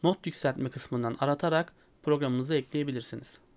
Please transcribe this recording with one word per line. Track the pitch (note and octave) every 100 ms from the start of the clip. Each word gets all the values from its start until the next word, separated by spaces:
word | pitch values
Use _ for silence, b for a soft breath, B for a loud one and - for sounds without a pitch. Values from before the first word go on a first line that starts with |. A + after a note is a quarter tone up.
not | E3 F#3+ -
yükseltme | - C#3+ C3 C3
kısmından | C3 - B2 A#2 -
aratarak | C#3 C#3+ F3 D#3+ E3+ - b b
programınıza | - D3 C#3+ B2+ C3
ekleyebilirsiniz. | D#3 B2+ D3 C#3+ B2 A#2 A2+ B2+ - _